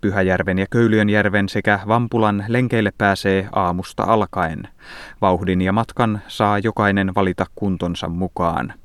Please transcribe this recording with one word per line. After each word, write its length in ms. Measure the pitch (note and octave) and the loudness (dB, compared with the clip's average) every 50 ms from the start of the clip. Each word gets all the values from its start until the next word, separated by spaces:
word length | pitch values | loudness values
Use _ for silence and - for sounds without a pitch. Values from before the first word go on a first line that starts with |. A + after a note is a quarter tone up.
Pyhäjärven 580 | - G#2 F#2 G2+ F#2 F#2 F#2 F2+ F#2 F#2 F#2 F#2 | 0 0 0 2 2 2 2 0 0 0 0 0
ja 80 | F#2+ - | 0 0
Köyliönjärven 760 | - A#2+ A#2 A2+ G#2+ G#2+ G#2 G#2 G2+ G#2+ G2+ G2+ F#2+ G#2 G2+ G2 | 2 2 4 4 4 4 2 2 2 2 2 2 2 0 -2 0
sekä 320 | - G#2 G2 G#2+ G#2 G2 G2+ G#2 | -2 -2 0 0 0 0 0 0
Vampulan 560 | A2 A#2+ A#2+ A2 - A#2 A2 G#2 G#2 G2+ G2 G#2+ | 0 0 0 0 0 2 2 2 2 0 -2 -2
lenkeille 440 | A#2 B2 B2+ A#2+ B2 A2+ G#2+ G2+ - - | 0 0 0 0 0 0 0 0 0 0
pääsee 500 | A2 G2+ G2 - - G2 F#2+ F#2+ F#2+ G#2 - | 2 2 2 2 2 0 0 0 0 -2 -2
aamusta 500 | - F#2+ F2 F2 F2+ F2+ - - - G#2 | -2 0 0 0 -2 -6 -8 -4 -4 0
alkaen. 680 | F2+ A2+ G#2+ G2+ F2+ - - F2+ D#2+ D#2+ D2 - - - _ - - - - - - - - | 2 2 2 2 -2 -2 -4 -4 -2 -4 -8 -10 -14 -18 _ -20 -20 -18 -18 -18 -20 -8 0
Vauhdin 420 | - F#2+ F#2 E2+ F#2 F#2 F#2 F#2 F#2 | 2 2 2 2 2 0 0 2 2
ja 100 | F#2 G2 | 2 0
matkan 480 | A2 A2+ - - - B2 A2 G#2+ G#2 - - | 0 -2 -2 -2 -2 0 0 0 -4 -6 -12
saa 300 | - - A2 G#2 G#2 G2+ | -2 0 0 2 2 0
jokainen 560 | G2 A2+ G#2+ - G#2+ G2+ G2 G2 G2 F#2+ F#2 | 0 -2 -2 0 0 2 2 2 2 2 2
valita 320 | G2+ G2 F#2 F2+ - F#2 - - | 0 0 0 0 -2 -4 -6 -4
kuntonsa 540 | - - G2+ F#2 E2 - F2 F2 - - F2 | -6 -2 -2 -2 -2 -2 -4 -4 -4 -6 -6
mukaan. 640 | E2+ F2 F#2 F2+ _ - F2 E2+ E2 C#2+ C2 - - - | -4 -4 -4 -6 _ -2 -2 -2 0 -2 -4 -6 -8 -14